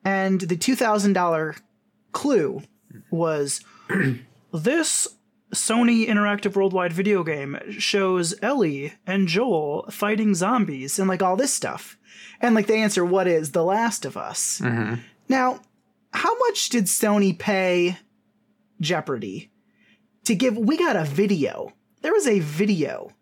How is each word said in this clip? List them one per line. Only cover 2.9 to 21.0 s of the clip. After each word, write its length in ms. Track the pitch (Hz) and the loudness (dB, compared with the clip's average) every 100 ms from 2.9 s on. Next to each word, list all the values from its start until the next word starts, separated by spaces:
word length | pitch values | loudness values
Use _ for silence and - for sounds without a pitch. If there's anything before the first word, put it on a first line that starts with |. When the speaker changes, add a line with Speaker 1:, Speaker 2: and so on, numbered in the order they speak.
| - - | -20 -6
Speaker 1:
was, 500 | 170 165 156 143 135 - - - | -2 0 0 -2 -4 -10 -20 -6
<clears throat> 640 | 190 139 120 - _ _ | -2 0 -2 -10 _ _
"This 560 | 165 160 311 311 - - - _ _ _ | -4 0 0 0 -2 -4 -8 _ _ _
Sony 540 | - - 226 240 226 220 | -6 0 2 4 4 2
Interactive 480 | 208 208 202 202 | 2 2 0 -2
Worldwide 380 | 196 196 185 175 | 0 0 2 -2
video 320 | 170 196 196 | 0 0 2
game 340 | 160 147 139 139 - | 0 -4 -6 -10 -12
shows 600 | 208 - 202 190 185 170 196 | -6 -2 0 2 0 0 -2
Ellie 500 | 208 277 180 139 147 - - | -2 0 0 -2 -8 -12 -4
and 180 | 190 190 | 0 2
Joel 600 | 165 254 170 151 147 - | 0 0 0 0 -4 -8
fighting 460 | - 202 214 214 185 | -6 -2 0 2 2
zombies," 640 | 185 247 190 139 135 - | 2 2 0 -4 -6 -2
and, 80 | 190 | 0
like, 120 | 185 | 2
all 120 | 185 185 | 2 2
this 160 | 269 | 0
stuff. 460 | - 113 - - - _ - - - | 0 -4 -8 -12 -20 _ -20 -20 -4
And, 140 | 240 | 2
like, 140 | 226 208 | 2 4
the 80 | 220 | 2
answer, 280 | 220 202 | 2 2
"What 220 | 175 190 180 | 2 2 4
is 240 | 165 156 | 2 2
The 140 | 170 | 0
Last 400 | 165 202 233 208 | 2 2 0 -2
of 120 | 139 95 | -8 -10
Us?" 440 | - - - - | -10 -6 -4 -2
Speaker 2:
Mm-hmm. 380 | - 117 107 117 - _ _ | -2 -2 -4 -6 -10 _ _
Speaker 1:
Now, 320 | 262 254 254 _ _ _ _ _ | 0 0 -2 _ _ _ _ _
how 260 | - 339 466 | -4 -2 0
much 300 | 494 - - | 0 0 -2
did 160 | 240 | 0
Sony 520 | 190 - 220 208 202 196 | 0 0 2 2 2 0
pay 600 | - 196 185 180 175 180 _ _ _ _ _ _ _ _ | -2 0 2 2 0 -2 _ _ _ _ _ _ _ _
Jeopardy 720 | 156 170 - 127 104 98 - _ _ _ _ _ _ _ | -4 -4 -4 -6 -6 -12 -14 _ _ _ _ _ _ _
to 100 | - 202 | -2 0
give? 200 | 254 220 | 2 2
We 200 | 220 320 | 0 2
got 180 | 349 | 2
a 80 | 214 | 0